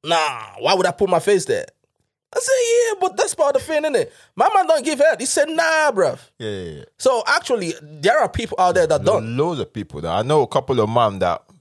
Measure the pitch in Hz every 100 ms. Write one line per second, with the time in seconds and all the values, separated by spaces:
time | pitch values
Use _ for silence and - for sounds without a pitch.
0 | 156 165 156 123 107 95 123 185 180 175
1 | 196 175 202 202 - 107 - _ _ _
2 | _ _ _ - 508 523 466 480 453 403
3 | 370 - 415 - 285 269 - 311 311 247
4 | 143 - _ - 285 415 339 320 269 277
5 | 302 294 262 - 294 320 330 320 302 208
6 | 156 - - - 110 98 87 73 - -
7 | 262 247 214 302 - 240 175 - 151 151
8 | 160 302 233 - 226 - 185 185 160 151
9 | 139 196 113 120 160 156 101 113 98 73
10 | 80 87 117 151 127 147 - 127 107 117
11 | 113 98 90 85 - _